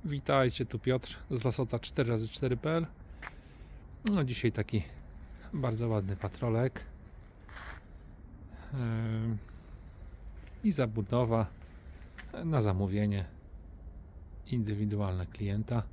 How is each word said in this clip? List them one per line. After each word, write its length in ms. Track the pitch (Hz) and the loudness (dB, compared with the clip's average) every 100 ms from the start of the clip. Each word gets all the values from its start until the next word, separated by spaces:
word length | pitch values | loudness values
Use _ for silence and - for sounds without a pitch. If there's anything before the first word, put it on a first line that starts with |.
| - | -2
Witajcie, 580 | 143 - 139 127 - 123 | -4 4 6 6 4 -2
tu 120 | 113 | 0
Piotr 380 | 123 127 - - - | 2 2 0 -12 -4
z 140 | 127 | 0
Lasota 340 | 127 113 131 117 | 2 2 2 0
cztery 320 | - - 120 | -2 2 4
razy 180 | 117 113 | 4 0
cztery 280 | - 131 123 | 0 0 2
P 200 | 151 165 | 2 2
L. 100 | 165 - - - - - - - - - - - | 0 -6 -16 -12 -12 -12 -18 -18 -16 -16 -16 -6
No, 200 | 220 202 | 2 4
dzisiaj 280 | 135 120 117 | 4 4 2
taki 300 | 110 104 110 - - - - - - - | 2 2 2 0 -8 -14 -14 -14 -14 -6
bardzo 360 | - 131 110 117 | 0 0 2 2
ładny 280 | 110 98 98 | 2 2 0
patrolek. 640 | 98 - 120 113 127 - - - - - - - - - - - - - - - - - - - - | -2 0 2 4 4 0 -12 -14 -16 -18 -18 -18 -16 -14 -12 -14 -14 -16 -16 -16 -16 -16 -16 -14 -8
Em, 640 | 135 120 113 113 110 113 107 - - - - - - - - - - - - | -2 0 2 0 2 2 0 -4 -16 -14 -16 -16 -14 -14 -14 -14 -14 -14 0
i 80 | 220 | 2
zabudowa 760 | 151 123 110 98 120 120 113 110 - - - - - - - - - | 4 2 2 2 4 6 6 4 -2 -16 -16 -16 -14 -16 -14 -12 -6
na 160 | 170 151 | 2 4
zamówienie, 640 | 104 92 98 98 104 101 90 - - - - - - - - - - - - | 6 4 4 4 4 2 0 -6 -16 -16 -14 -14 -14 -14 -16 -16 -14 -14 -2
indywidualna 800 | 123 107 104 104 104 101 92 90 | 0 2 2 2 4 2 2 0
klienta. 560 | - 101 101 110 117 - | -2 0 0 2 2 0